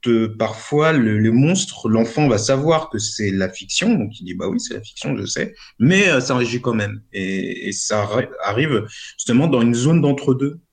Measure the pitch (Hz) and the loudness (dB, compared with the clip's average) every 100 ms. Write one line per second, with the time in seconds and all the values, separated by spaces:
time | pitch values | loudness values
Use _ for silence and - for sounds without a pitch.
0 | 123 117 110 107 110 110 - 147 156 160 | 2 2 2 -2 -4 -4 -2 2 2 2
1 | 110 107 110 117 143 190 - - 110 113 | 2 2 4 4 4 2 -2 -6 0 2
2 | 113 - 147 107 107 135 151 160 - 110 | 2 2 2 2 2 0 2 0 0 -6
3 | - - 104 95 92 - 101 - 202 214 | -6 -4 -2 0 -2 -6 -6 -2 2 0
4 | 101 - 90 90 - 240 - 107 107 - | -2 -8 -12 -6 -4 -4 -6 -10 -12 -10
5 | - 110 98 - - - - _ 123 185 | -6 -6 -6 -6 -6 -8 -20 _ 4 6
6 | 202 143 127 127 117 120 120 110 104 107 | 4 2 2 0 0 -2 -2 -2 -4 -8
7 | _ 104 92 95 92 - 95 98 - 107 | _ -8 -4 -4 -6 -8 -8 -8 -2 -2
8 | 101 107 104 - 98 104 156 117 98 - | 0 -2 -4 -6 -4 -2 0 0 -4 -14
9 | - - - 120 160 131 117 120 131 165 | -20 -10 0 2 4 4 2 2 4 4
10 | 147 135 - 131 139 160 _ | 4 0 0 0 -2 -6 _